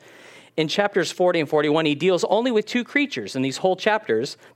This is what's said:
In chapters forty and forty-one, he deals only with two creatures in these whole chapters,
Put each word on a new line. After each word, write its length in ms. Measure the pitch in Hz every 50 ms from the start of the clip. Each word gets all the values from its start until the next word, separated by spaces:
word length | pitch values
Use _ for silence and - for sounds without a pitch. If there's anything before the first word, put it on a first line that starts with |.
| - - - - - - - - - - _
In 100 | 160 156
chapters 440 | 151 - 202 202 202 - 196 160 -
forty 280 | - - 180 180 175 165
and 80 | 143
forty-one, 380 | - 156 147 151 147 147 160 160
he 100 | 147 147
deals 300 | 131 165 190 180 165 220
only 260 | - 190 220 247 262
with 140 | 226 214 208
two 180 | - - 247 233
creatures 520 | - - 285 285 - - 233 101 92 -
in 80 | 131 131
these 140 | 135 131
whole 180 | - - 185 180
chapters, 600 | 185 - 220 214 220 - - 113 110 135 - - - - - _